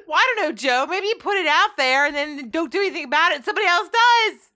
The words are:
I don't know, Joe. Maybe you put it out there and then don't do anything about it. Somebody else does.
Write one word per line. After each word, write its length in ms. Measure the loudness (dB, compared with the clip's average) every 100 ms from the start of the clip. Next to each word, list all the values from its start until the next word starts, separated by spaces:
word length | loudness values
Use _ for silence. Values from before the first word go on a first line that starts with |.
| -4 0
I 180 | 2 0
don't 100 | -4
know, 80 |
Joe. 340 | -2 -2 0 0
Maybe 180 | -4 -4
you 80 | -4
put 220 | -4 -2
it 100 | 2
out 300 | 2 2 0
there 280 | 0 2 0
and 100 | -2
then 340 | -6 -8 -8
don't 220 | -6 -4
do 80 | -2
anything 260 | -4 -4 -2
about 280 | 2 2
it. 100 | 0 -4
Somebody 220 | -2 0
else 220 | 0 0
does. 600 | 2 4 4 2 -4 -14